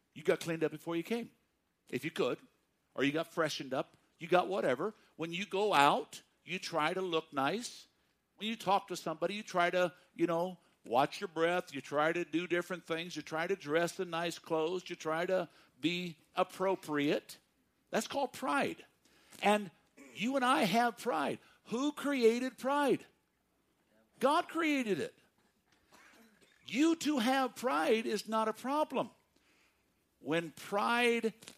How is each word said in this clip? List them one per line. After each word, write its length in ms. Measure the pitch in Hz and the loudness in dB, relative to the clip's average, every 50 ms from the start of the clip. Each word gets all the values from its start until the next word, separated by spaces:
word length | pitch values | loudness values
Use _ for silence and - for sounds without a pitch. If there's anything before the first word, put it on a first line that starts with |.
| _ _ - | _ _ -20
you 80 | 143 - | -4 0
got 180 | 185 170 156 | 0 0 0
cleaned 240 | - 165 165 165 156 | 0 -4 -2 -2 -2
up 80 | 147 151 | -2 -2
before 240 | 151 - 170 170 | -6 -8 -6 -4
you 60 | 170 170 | -4 -4
came, 260 | - 226 240 240 262 - _ _ _ _ _ _ _ _ _ _ - | -4 -4 -6 -6 -8 -14 _ _ _ _ _ _ _ _ _ _ -8
if 140 | - 123 139 | -8 -6 -6
you 60 | 160 | -6
could, 280 | - - 160 120 147 - - - _ _ _ _ _ _ _ _ - | -2 -2 0 0 -2 -4 -8 -16 _ _ _ _ _ _ _ _ -4
or 100 | - 131 | -2 0
you 80 | 143 147 | 0 0
got 200 | 160 165 - - | -2 -4 -4 -2
freshened 420 | 170 160 147 - - 143 131 127 | -2 -2 -2 -2 -6 -8 -4 -4
up, 200 | 143 165 - - _ _ _ _ - | -4 -4 -6 -10 _ _ _ _ -16
you 80 | 160 | 0
got 220 | 160 175 180 - 190 | 2 4 4 4 2
whatever. 460 | 185 208 - 151 127 123 175 220 214 - _ _ _ | 0 0 2 2 0 0 -2 -4 -6 -10 _ _ _
When 160 | - 160 170 170 | -8 -8 -6 -6
you 120 | 180 208 | -6 -6
go 300 | - 185 190 214 208 180 | -4 -2 0 0 4 6
out, 480 | 143 139 147 185 254 - - - - - _ _ _ _ | 8 8 8 6 4 0 -6 -12 -18 -20 _ _ _ _
you 140 | 143 175 190 | -8 -8 -8
try 340 | - - 165 156 151 160 180 | -6 -4 0 0 0 2 0
to 60 | 185 | -2
look 320 | 190 180 165 160 156 - 147 | -2 0 0 -2 -2 -2 -2
nice. 540 | 139 135 143 185 233 240 - - - - - _ _ _ _ _ _ _ _ _ - | 0 0 0 0 -2 -6 -10 -12 -16 -20 -20 _ _ _ _ _ _ _ _ _ -8
When 100 | 196 220 | -6 -6
you 80 | 226 | -6
talk 320 | - - 185 196 190 - - | -2 0 2 2 2 0 -2
to 80 | 180 | -8
somebody, 380 | - - 175 160 160 175 175 202 | -8 -6 -6 -4 -2 -2 -2 -2
you 80 | 208 214 | -6 -8
try 280 | - - 180 175 175 | -4 0 2 2 4
to, 220 | 180 180 180 170 - - _ _ _ | 4 2 0 0 -2 -6 _ _ _
you 120 | - 170 | -2 0
know, 300 | 170 165 165 175 185 180 - _ _ _ _ - | 0 2 0 -2 -2 -6 -10 _ _ _ _ -6
watch 340 | - 110 127 147 - - - | 0 2 2 2 2 0 -6
your 80 | 202 185 | -10 -8
breath. 460 | 156 160 160 170 175 180 175 - 143 | -2 0 0 2 2 0 -2 -4 -8
You 60 | 135 | -12
try 320 | - - 143 143 151 160 170 | -8 -4 0 0 2 2 0
to 120 | 175 170 | -2 -4
do 220 | 156 156 170 180 | -4 -4 -4 -2
different 400 | 170 170 175 170 - 185 170 - | -2 -2 -2 -2 -4 -8 -10 -8
things. 280 | - 165 160 170 180 - | -6 -6 -6 -6 -8 -10
You 80 | 151 135 | -12 -10
try 240 | - 160 160 170 | -6 -4 -4 -2
to 80 | 180 196 | -2 -2
dress 460 | 180 143 147 151 165 175 165 - - | -4 -2 0 2 2 2 0 -2 -4
in 100 | 185 175 | -6 -4
nice 280 | 165 165 175 170 160 - | -4 -4 -4 -4 -6 -8
clothes. 460 | - - 165 160 156 165 185 180 - - | -6 -2 0 0 0 0 -2 -4 -6 -10
You 80 | 175 | -12
try 300 | - - 160 156 165 180 | -8 -6 -4 -2 -2 0
to 220 | 185 185 185 170 - - - - _ _ - | 0 0 0 0 -4 -8 -18 -20 _ _ -4
be 360 | 139 165 175 175 180 170 156 - _ _ - | -2 -2 0 -2 -4 -6 -8 -12 _ _ -2
appropriate. 1000 | 180 185 - - - 185 196 185 - - 156 147 147 143 147 196 302 - - - - _ _ _ _ _ _ _ _ _ _ | -2 -2 0 -2 -2 0 0 0 -2 -2 -2 0 0 2 2 2 0 -2 -6 -14 -20 _ _ _ _ _ _ _ _ _ _
That's 160 | - 202 - | -4 -2 -2
called 260 | - - 277 285 - - | -2 -2 -4 -4 -4 -4
pride. 460 | - 254 294 285 277 214 - - - - - _ _ _ _ _ _ _ _ - - - | -6 -4 0 0 0 0 0 -4 -8 -12 -20 _ _ _ _ _ _ _ _ -10 0 2
And 280 | 196 208 208 202 165 - _ _ _ _ - - - - | 4 4 4 2 -4 -12 _ _ _ _ -20 -20 -16 -8
you 220 | - 196 247 269 | -4 -2 0 0
and 80 | 277 247 | 2 4
I 200 | 247 269 311 247 | 4 4 4 4
have 340 | 175 185 233 240 240 226 - | 4 4 4 2 2 0 -2
pride. 400 | - 233 - - 139 - 113 - - - - _ _ | -4 -2 -2 0 0 -2 -2 -6 -10 -16 -20 _ _
Who 260 | - 208 247 277 302 294 | -6 -4 -2 0 -2 -2
created 640 | - - 285 285 254 233 220 233 240 254 262 247 - | -2 -2 -2 2 4 6 6 6 4 0 -4 -6 -6
pride? 460 | - 262 285 294 285 262 180 - - - _ _ _ _ _ _ _ _ _ _ _ _ _ _ _ _ _ _ _ _ _ - | -4 -2 0 2 2 2 2 0 -2 -8 _ _ _ _ _ _ _ _ _ _ _ _ _ _ _ _ _ _ _ _ _ 0
God 280 | - 269 302 339 349 - | 2 2 2 2 0 -2
created 520 | - 320 330 302 294 269 247 214 185 143 | -2 -2 0 2 2 0 0 0 -2 -2
it. 140 | 101 76 - _ _ _ _ _ _ _ _ _ _ _ _ _ _ _ - - - - - - - _ _ _ _ _ _ _ _ | -2 -4 -8 _ _ _ _ _ _ _ _ _ _ _ _ _ _ _ -20 -20 -20 -20 -20 -20 -20 _ _ _ _ _ _ _ _
You 300 | - 165 247 311 330 330 | -6 0 2 4 4 2
to 220 | 330 - 294 302 254 | 2 0 0 0 2
have 380 | 208 254 262 269 262 247 - | 2 2 2 2 0 0 -2
pride 500 | - 226 254 285 311 320 302 226 220 226 | -4 -4 -2 0 0 2 4 2 2 2
is 220 | 233 220 196 - 214 | 0 -4 -4 -4 -2
not 200 | 220 220 220 220 | -2 0 0 0
a 40 | 214 | -2
problem. 580 | - - 254 285 302 302 302 269 220 - 214 - _ _ _ _ _ _ _ _ _ _ _ _ _ _ _ _ _ _ _ _ _ | -2 -4 -2 0 0 0 0 0 -2 -4 -4 -8 _ _ _ _ _ _ _ _ _ _ _ _ _ _ _ _ _ _ _ _ _
When 320 | - 135 156 170 170 156 - - - - | -4 -2 0 0 0 -2 -8 -14 -8 -4
pride 640 | 202 202 220 233 233 240 240 240 233 233 220 220 - - - - - | -2 0 0 2 2 2 4 2 2 2 0 -2 -4 -6 -12 -20 -20